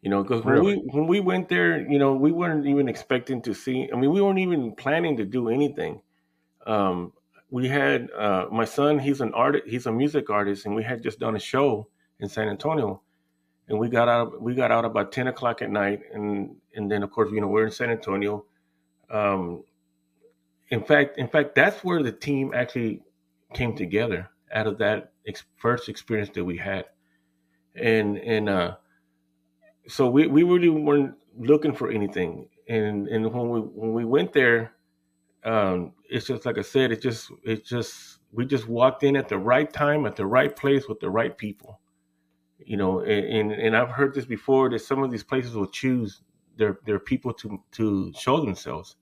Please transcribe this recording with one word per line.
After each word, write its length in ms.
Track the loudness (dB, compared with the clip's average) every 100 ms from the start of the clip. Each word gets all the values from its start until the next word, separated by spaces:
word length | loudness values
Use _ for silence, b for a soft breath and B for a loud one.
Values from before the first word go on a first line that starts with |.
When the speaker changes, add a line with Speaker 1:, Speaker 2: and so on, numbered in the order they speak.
Speaker 1:
You 80 | 0
know, 140 | 0
'cause 200 | 0 -2
when 140 | 4 4
Speaker 2:
Really? 60 |
Speaker 1:
we, 120 | 6 2
when 300 | -2 -2 2
we 120 | 2
went 280 | 2 0 0
there, 320 | 2 2 0 2
you 80 | 4
know, 160 | 4
we 180 | 4 2
weren't 340 | 2 0 0 2
even 220 | 2 2
expecting 540 | -2 -2 -2 -2 -6
to 120 | -6
see, 360 | -8 -4 -4 -4
I 40 | 0
mean, 160 | 2
we 100 | 4
weren't 160 | 2 2
even 340 | 0 0 -2 -6
planning 400 | -2 0 0 0
to 60 | 0
do 220 | 0 2
anything. 520 | 2 2 0 -6 -6 _ _ _ _ _ _ -2
Um, 460 | 2 2 0 -4 _ _ _ _
we 180 | -4 0
had, 420 | 2 2 0 -4
uh, 360 | -4 0 0 0
my 120 | -2 -2
son, 320 | 2 2 2
he's 200 | 0 -2
an 120 | -2
arti-, 280 | 2 2 2 -2
he's 180 | -6 -2
a 60 |
music 380 | 0 0 0 -2
artist, 360 | -2 0 -2 -4
and 80 |
we 100 | -4
had 180 | -4 -6
just 180 | -6 -4
done 160 | -4 -4
a 40 |
show 480 | -2 0 2 0 -8 _ _ _
in 80 | -10
San 200 | -4 -4
Antonio, 540 | -4 -2 -2 -2 -6 _ _ _ _ _ _ _
and 100 | -2
we 100 | 0
got 180 | 2 4
out, 340 | 4 0 -6
we 120 | -6
got 180 | 0 2
out 120 | 4
about 280 | 2 -2 -2
ten 160 | -2 -4
o'clock 340 | -2 -2 -2
at 80 | -4
night, 320 | 0 0 -2 -8
and, 440 | -8 -4 -4 -6 -12 _
and 160 | -8 -4
then, 120 | -2
of 60 | -2
course, 180 | 0 0
you 80 | 0
know, 80 | 0
we're 160 | 2 0
in 60 |
San 180 | -2 -4
Antonio. 560 | -4 -2 -2 -2 -4 -10 _ _ _ _ _ _
Um, 540 | -2 0 0 -4 -8 -14 _ _ _ _ _ _ _ _ _ _
in 140 | -6
fact, 340 | 4 4 4 -2
in 100 | -2
fact, 260 | 0 2
that's 300 | 4 4 2
where 180 | -2 0
the 100 | -2
team 400 | -4 -4 -2 -2
actually 480 | -2 -4 -2 -4 -4 _ _ _ _ _
came 220 | -6 -4 -4
together, 540 | -2 -2 0 -4 -8 _ _
out 140 | -4 -4
of 120 | 0
that 340 | 0 0 -6 _ -14
ex-, 180 | -14 -16 _
first 320 | -2 -2 -4
experience 420 | -14 -6 -4 -4
that 140 | -6
we 120 | -6 -6
had. 280 | -6 -6 -8 _ _ _ _ _ _ _ _
And, 440 | -4 0 2 0 -4
and, 300 | -2 -2 0
uh, 280 | 0 -2 -6 _ _ _ _ _ _ _ _ _ _ -18
so 200 | 0 4
we, 160 | 4 6
we 140 | 6
really 240 | 6 6 4
weren't 460 | 2 4 2 2 -4 _ -8
looking 360 | 4 4 4
for 160 | -2 -2
anything. 580 | -2 -2 -2 -4 -6 -16 _ -4
And, 400 | -2 -2 -4 -4
and 240 | -2 -2
when 180 | -2 -2
we, 100 | -2
when 320 | -4 -6 -4
we 100 | -2
went 280 | 0 0 2
there, 420 | 2 4 4 0 _ _ _ _ _ _ _
um, 500 | -2 2 2 0 -4 _ _
it's 160 | -8 -4
just, 200 | -6 -4
like 120 | -6
I 40 |
said, 300 | 0 2 2
it 100 | 0
just, 280 | -4 -6 -12 -14
it 200 | -6 -6 -4
just, 540 | -8 -6 -12 -20 -20 _
we 140 | -6 -2
just 220 | -2 -2
walked 340 | 4 4 4
in 120 | 2 2
at 120 | 0
the 100 | -2
right 340 | 2 2 2
time, 340 | 0 0 2 -2
at 100 | -4
the 100 | 2
right 280 | 2 2 0
place 320 | 2 2 0
with 120 | -8
the 100 | -2
right 260 | 0 -2 -4
people. 420 | -10 -10 -18 -20 _ _ _ _ _ _ _ _
You 180 | -8 0
know, 220 | 0 0
and, 260 | 0 0 2
and, 260 | 0 -2
and 240 | 0 2 2
I've 140 | 0
heard 240 | 0 0
this 120 | 0 -6
before, 440 | -8 2 4 4
that 100 | 0
some 220 | -2 -2
of 80 | -2
these 140 | -4
places 300 | -4 -4 -4
will 120 | -6 -6
choose 540 | -4 -2 0 -2 -8 _ _ _ -2
their, 220 | -2 -2 -4
their 140 | -4
people 340 | -2 -4 -4
to, 280 | -8 -12 -14 _
to 400 | -2 0 0 -2
show 260 | -6 0 0
themselves. 560 | 0 -6 -8 -12 -12 _